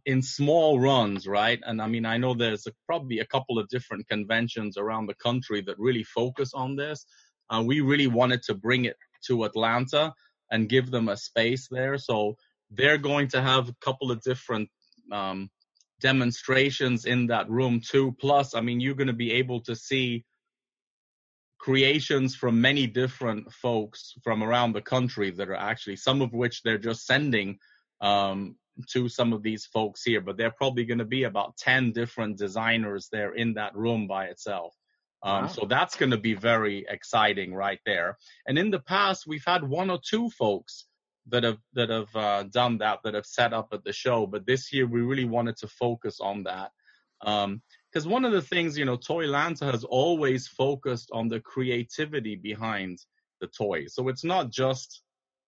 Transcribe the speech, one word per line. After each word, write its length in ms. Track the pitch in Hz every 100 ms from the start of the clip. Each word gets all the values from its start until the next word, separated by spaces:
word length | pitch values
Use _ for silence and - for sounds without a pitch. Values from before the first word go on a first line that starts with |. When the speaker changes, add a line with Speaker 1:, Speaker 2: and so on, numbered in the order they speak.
| 139
Speaker 1:
in 160 | 131
small 560 | 127 - 143 165 156 135
runs, 480 | 135 135 104 98 92
right? 320 | 101 110 117 -
And 160 | 110
I 60 | 110
mean, 180 | 117 113
I 120 | 117
know 160 | 127
there's 340 | 120 117 104 110
a, 40 | - -
probably 320 | 165 131 110
a 80 | 113
couple 320 | 135 131 113
of 100 | 98
different 380 | 123 - 107 -
conventions 680 | 104 104 117 117 117 104 98
around 280 | 107 110 104
the 80 |
country 460 | - 120 127 127 104
that 180 | 95 98
really 240 | 123 120
focus 480 | 107 117 123 127 135
on 220 | 139 131 139
this. 280 | 151 147 - _ _ _ -
Uh, 120 | 113 117
we 140 | 151
really 260 | 135 147 135
wanted 360 | 117 123 123
to 100 | -
bring 300 | 98 107 127
it 120 | 120 - - _ -
to 160 | 120
Atlanta 720 | 107 110 113 120 131 147 156 - _ _ -
and 160 | 110 110
give 220 | 131 123
them 160 | 123 110
a 80 | 104
space 500 | - 113 117 131 -
there. 300 | 127 131 139
So 380 | - 110 104 113 _ _ _
they're 260 | 107 139 151
going 320 | 143 143 135
to 140 | 131
have 260 | 131 131 120
a 60 | 120
couple 320 | 135 127 131
of 100 | 117
different, 480 | 131 127 - 110 104 _ _ _ -
um, 400 | 101 95 95 98 _ _ _ _ _
demonstrations 1040 | 135 131 120 117 - 131 139 131 131 117
in 220 | 117 123 117
that 200 | 113 104
room 320 | 117 131 117 -
too. 300 | 139 135 120
Plus, 360 | 135 143 131
I 60 | 117
mean, 200 | 117 120
you're 140 | 135
gonna 180 | 135 135
be 200 | 117 117
able 280 | 120 127 120
to 160 | 120 113
see 480 | - 135 123 117 - _ _ _ _ _ _ _ _ _ _ _ _ -
creations 760 | - 135 135 151 - 143 131
from 260 | - 123 117
many 260 | 131 143 123
different 680 | 113 127 - 120 107 -
folks 600 | - 123 113 107 - - -
from 180 | 120 110
around 300 | 110 120 120
the 100 | 104
country 480 | - 127 127 - 98
that 180 | 87 92
are 60 |
actually, 420 | 95 104 113 101 98
some 260 | 135 139
of 100 | 123
which 300 | 117 120 -
they're 160 | 117 107
just 260 | 113 117 -
sending, 520 | 131 147 113 98 98 _ _ _ -
um, 560 | 101 101 98 95 98 - _ - -
to 180 | 127 123
some 260 | - 120
of 80 | 110
these 240 | 107 107 -
folks 360 | 110 107 -
here, 200 | 120 107
but 160 | 92 98
they're 120 | 117
probably 340 | - 135 123 117
gonna 180 | 120
be 200 | 110 131
about 320 | 123 101 101 -
ten 340 | 131 131 123
different 460 | 113 120 - 107 98
designers 680 | 101 107 113 113 107 98 -
there 220 | 107 101
in 200 | 117 117
that 220 | 107 104 101
room 320 | 117 113 98
by 160 | 98
itself. 500 | 92 90 104 95 85 - _ _ _ _
Um, 200 | 98 98
Speaker 2:
Wow. 60 | -
Speaker 1:
so 180 | - 104
that's 280 | 131 175
gonna 220 | - 135 113
be 180 | 113
very 500 | 101 113 113 107 101 95
exciting 680 | 101 - 113 107 101 90
right 240 | 92 98 95 110
there. 300 | 92 87 104 - - -
And 120 | 143
in 120 | 214
the 80 | 185
past, 440 | - 190 196 185 151
we've 180 | 151 175
had 160 | 180
one 260 | 139 151 190
or 120 | 175
two 260 | - 220 233
folks 560 | - 110 98 - - - _ _ _ -
that 160 | 120
have, 140 | 117 110 _
that 140 | 131 113
have, 260 | 113 104 110
uh, 260 | 104 101
done 360 | 101 120 123 113
that, 200 | 107 101
that 100 | 110
have 120 | 104 -
set 260 | - 117
up 160 | 113 110
at 120 | 104
the 80 | 101
show. 340 | 104 127 117 98
But 180 | 104
this 280 | 98 131 -
year, 160 | 135 123
we 140 | 117
really 220 | 120 135
wanted 320 | 120 117 117 110
to 100 | 107
focus 500 | - 123 117 110 -
on 220 | 98 101
that. 300 | 92 92 95 - _ _ _ _
Um, 420 | 104 104 101 107 - _ _
'cause 160 | 165 156
one 160 | 247
of 80 | 254
the 100 | 196
things, 340 | 139 175 165 147
you 80 |
know, 120 | 135 123
Toylanta 720 | - 165 151 143 165 151 143
has 140 | 117
always 640 | - 127 160 165 139 131 -
focused 640 | - 135 135 135 120 -
on 160 | 113 113
the 100 | 113
creativity 960 | - 135 127 120 113 - 151 151 110
behind 640 | 98 98 104 113 101 95 90 _ _ _ _
the 60 | 92
toys. 480 | - 104 85 71
So 140 | - 127
it's 160 | 131
not 260 | 165 185 131
just 520 | 131 131 131 - - _ _ _ _